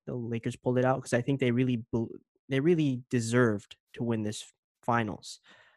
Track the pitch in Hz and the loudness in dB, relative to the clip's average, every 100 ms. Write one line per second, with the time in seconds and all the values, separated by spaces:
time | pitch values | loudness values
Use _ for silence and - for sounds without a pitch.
0 | - 127 117 117 123 123 131 123 127 135 | -10 -8 -6 -6 -6 -4 -2 2 2 0
1 | - 120 127 139 127 120 127 123 117 120 | 0 -2 0 0 2 2 0 0 -2 -4
2 | 113 - _ _ - 135 151 170 147 127 | -4 -8 _ _ -4 0 2 2 2 0
3 | - 123 113 120 120 104 - - _ - | -2 -2 2 4 4 2 -6 -20 _ -8
4 | 117 113 107 107 - _ _ _ - 117 | -4 -2 -2 -6 -12 _ _ _ 0 0
5 | 107 - - - _ - - | 0 -6 -12 -20 _ -20 -20